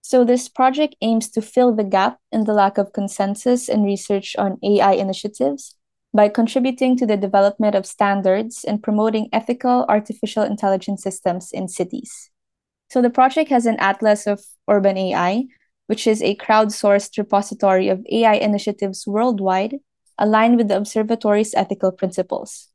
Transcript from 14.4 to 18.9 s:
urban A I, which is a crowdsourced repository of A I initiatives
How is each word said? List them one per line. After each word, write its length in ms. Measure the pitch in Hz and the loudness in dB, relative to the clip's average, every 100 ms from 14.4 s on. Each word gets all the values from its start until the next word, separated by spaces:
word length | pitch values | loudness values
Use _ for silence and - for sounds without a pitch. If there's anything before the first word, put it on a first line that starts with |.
| - _ - | -8 _ 0
urban 280 | 208 196 190 | 2 2 0
A 180 | 185 - | -2 0
I, 300 | 175 214 262 _ _ _ - | 0 0 -4 _ _ _ -6
which 180 | 220 226 | -2 0
is 140 | 214 | 0
a 140 | - 202 | 0 -2
crowdsourced 840 | - 214 214 214 208 202 202 - | 2 2 2 0 2 2 0 -8
repository 680 | 202 202 202 208 196 190 190 | -2 -2 -2 -2 2 2 2
of 180 | 190 - | -2 -2
A 140 | 226 226 | 2 4
I 80 | |
initiatives 760 | 208 214 202 208 202 202 | 4 0 -2 -4 -6 -6